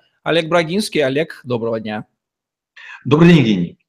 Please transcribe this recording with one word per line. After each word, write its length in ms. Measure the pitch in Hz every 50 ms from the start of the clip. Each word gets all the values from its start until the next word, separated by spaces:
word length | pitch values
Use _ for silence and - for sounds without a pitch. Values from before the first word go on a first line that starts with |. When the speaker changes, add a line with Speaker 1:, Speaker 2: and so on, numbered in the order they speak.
| _ _ _ _ -
Speaker 1:
Олег 240 | 156 156 170 165
Брагинский. 580 | 156 165 170 170 156 170 208 214 - - 156 139
Олег, 360 | 131 135 143 165 - - - -
доброго 380 | 123 123 113 113 113 113 113
дня. 260 | 107 110 107 107 - - _ _ _ _ _ _ _ _ _ _ _ _ _ - - - - - -
Speaker 2:
Добрый 260 | 127 139 156 170 175
день, 80 | 175 156
Евгений. 400 | 123 110 104 90 87 85 - _ _